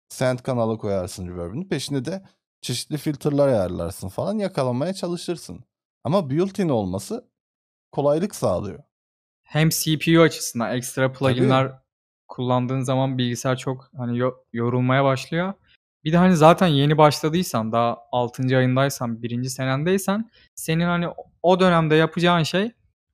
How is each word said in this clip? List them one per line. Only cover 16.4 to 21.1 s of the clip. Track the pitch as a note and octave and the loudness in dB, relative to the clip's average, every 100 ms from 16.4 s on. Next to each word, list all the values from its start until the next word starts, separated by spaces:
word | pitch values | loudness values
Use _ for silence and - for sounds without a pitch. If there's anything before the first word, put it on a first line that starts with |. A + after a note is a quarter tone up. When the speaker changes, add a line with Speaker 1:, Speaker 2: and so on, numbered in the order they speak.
| D#3 E3+ F#3 | 8 8 4
Speaker 2:
yeni | C#3+ C#3+ D3+ | 4 2 6
başladıysan, | D3+ C#3 D#3 E3 F3+ A#2+ A2 | 6 4 -2 -2 -2 -2 -2
daha | A#2 A#2 - - | 0 0 -2 -4
altıncı | B2 A#2+ - B2+ C3 | -2 -2 -2 0 2
ayındaysan, | B2+ B2+ C#3 - A#2+ A2+ | 2 2 0 -2 -6 -6
birinci | A#2+ A#2+ B2+ | -6 -6 -6
senendeysen, | C3 C3 C3+ D#3+ F#3+ G3 G#3 A3+ _ _ | -6 -4 -2 0 -2 0 -4 -4 _ _
senin, | - - D#3+ | -14 -4 0
hani, | F3 F3 E3+ | 0 0 -2